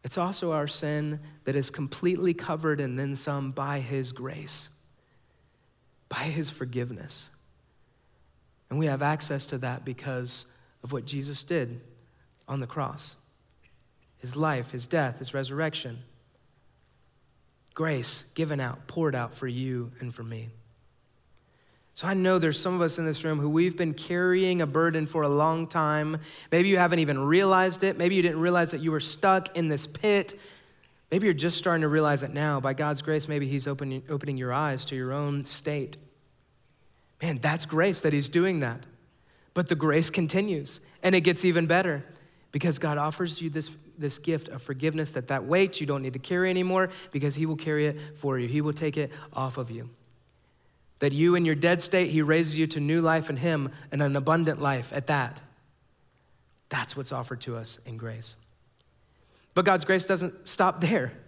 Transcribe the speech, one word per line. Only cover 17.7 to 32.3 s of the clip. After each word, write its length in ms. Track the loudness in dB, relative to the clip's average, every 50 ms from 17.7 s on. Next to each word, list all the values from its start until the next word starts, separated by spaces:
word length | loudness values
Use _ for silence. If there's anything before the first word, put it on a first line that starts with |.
| _
Grace 500 | -4 -2 -2 -2 -2 -2 -4 -4 -4 -6 -10 _
given 240 | -4 -2 -2 -2 -2
out, 280 | -2 -4 -6 -10 -14
poured 280 | -10 -4 -2 0 0 0
out 180 | -2 -4 -6 -8
for 140 | -8 -8
you 440 | -6 -4 -4 -4 -4 -4 -4 -6 -8 -10 -10
and 140 | -12 -10 -10
for 100 | -10 -12
me. 260 | -10 -10 -10 -12 -14 -16 -18 -20 _ _ _ _ _ _ _ _ _ _ _ _ _ _ _ _ _ _ _ _ _ _ _ _ _ _
So 140 | -6 -2
I 60 | 0 2
know 260 | 4 4 6 6 6
there's 200 | 4 4 2 2
some 160 | 0 0 2
of 60 | 2
us 160 | 2 2 2
in 80 | 0 -2
this 180 | -2 -2 -2 -2
room 160 | -2 0 0
who 100 | 0 2
we've 280 | 4 4 4 4 2
been 160 | 0 -2 -2 -2
carrying 680 | -6 -6 -4 0 0 2 4 4 4 4 2 2 2
a 40 | 0
burden 400 | 2 2 2 2 4 2 0 -2
for 160 | 0 0 0 2
a 60 | 4
long 380 | 4 4 4 4 2 0 -2
time. 520 | -2 0 0 2 2 2 0 0 -2 -4 -6 -8 -12 -18 -18 -4 2
Maybe 180 | 2 4 6 6
you 80 | 6
haven't 220 | 6 6 4 4 2
even 200 | 2 2 2 0
realized 640 | 2 4 4 6 6 6 6 6 6 4 2 0 0
it. 140 | 0 0
Maybe 180 | 2 2 2 4
you 60 | 4
didn't 180 | 4 2 2 2
realize 320 | 2 4 4 4 2 2
that 100 | -2 -2
you 100 | -2 -2
were 80 | 0 0
stuck 560 | -2 -4 -4 2 4 4 4 4 2 -2 -4
in 120 | -2 0
this 180 | 0 0 -2 -4
pit. 520 | -6 -8 -2 2 4 4 4 2 -2 -10 -16 -20 -20 -20 -20 -20 _ _ _ _ _ _ _ _ _
Maybe 140 | 0 2 4
you're 80 | 4 2
just 240 | 4 2 0 0
starting 240 | 0 0 2 2 2
to 60 | 2
realize 360 | 4 4 4 4 4 2 2 0
it 100 | -4